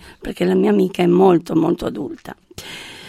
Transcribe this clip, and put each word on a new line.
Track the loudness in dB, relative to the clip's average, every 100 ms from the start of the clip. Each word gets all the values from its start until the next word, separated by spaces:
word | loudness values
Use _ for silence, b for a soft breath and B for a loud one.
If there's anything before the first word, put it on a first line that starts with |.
| B B
perché | -12 -4
la | 0
mia | 2 2
amica | 2 0 0
è | 2
molto, | 4 6 4 2 0
molto | 0 -2 -6
adulta. | -8 -10 -12 -16 -20 _ -20 B B B B